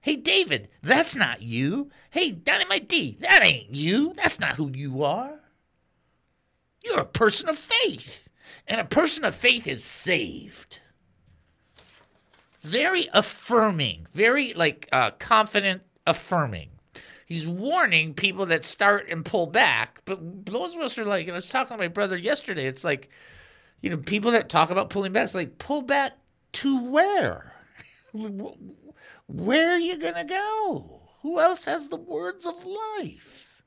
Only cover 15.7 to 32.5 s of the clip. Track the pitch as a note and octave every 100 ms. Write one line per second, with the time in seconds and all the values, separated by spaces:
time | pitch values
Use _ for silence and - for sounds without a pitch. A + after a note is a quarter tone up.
15.7 | F#3 _ _ - E3 - F3 C#3+ F#2 D2
16.7 | - _ - - - _ E3 D#3 F3 A#3+
17.7 | F4+ C#4 E3 D#3+ C#3+ G3 F#3 F#3+ E3 -
18.7 | - G3+ G3+ - E3 - G#3 E3 G3 G#3
19.7 | A#2 A2 - - F#3 E3 F#3+ G3 A3 F4
20.7 | E4+ C#4 - G#3+ G3 E3 F3 - C4 C4
21.7 | A#3 F3 E3+ G3+ F#3 F#3 D4 - F3 C3
22.7 | C3+ E3+ C3+ - - - - - _ _
23.7 | _ F#3+ E3 - G#3 A3 A#3 - D#3+ D#3+
24.7 | F3+ - G3+ F#3+ G3 E4 F#3+ D#3+ - -
25.7 | D4 B3+ C#4 C4+ - _ _ _ - C#4
26.7 | C4+ A#3+ C#4+ F#4+ G4+ B2+ E2 - - _
27.7 | - - _ _ A3 A3 G3 G#3 - -
28.7 | - C#4+ - - - _ - - C#4+ E4
29.7 | F4 E4+ F4 E4 E4+ D4+ F#4 G#4 A4 G#4
30.7 | G3 - - _ _ D4 E4+ E4 F4+ -
31.7 | D#4+ C#4+ E4 E4+ D#4+ F4+ F#4 E4+